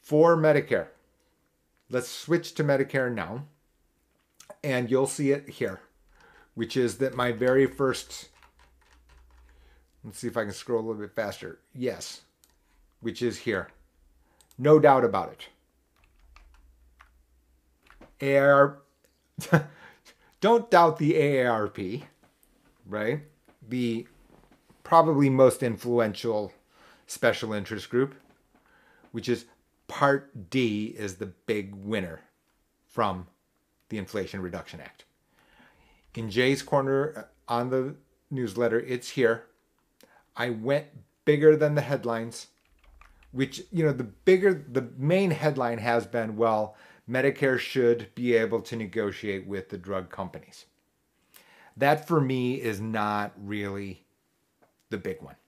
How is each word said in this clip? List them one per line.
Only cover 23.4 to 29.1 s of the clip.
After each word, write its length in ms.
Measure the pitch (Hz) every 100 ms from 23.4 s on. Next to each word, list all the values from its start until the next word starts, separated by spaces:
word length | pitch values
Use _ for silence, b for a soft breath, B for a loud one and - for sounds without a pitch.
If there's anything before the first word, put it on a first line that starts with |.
| _ _ 110
The 380 | 127 120 113 120 _ _ - _ _ _ _
probably 440 | - 165 160 143 139
most 360 | 131 131 -
influential 880 | 127 104 123 120 110 98 117 107 101 - _ b b b b
special 440 | - 117 107 113
interest 380 | 104 98 107 -
group, 240 | 120 139 - _ _ _ _ b b b b b